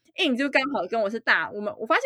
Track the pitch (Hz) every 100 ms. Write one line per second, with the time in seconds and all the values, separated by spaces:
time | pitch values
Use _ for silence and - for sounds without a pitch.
0 | _ - 339 240 277 285 269 226 180 226
1 | 202 233 262 190 160 208 208 - 226 359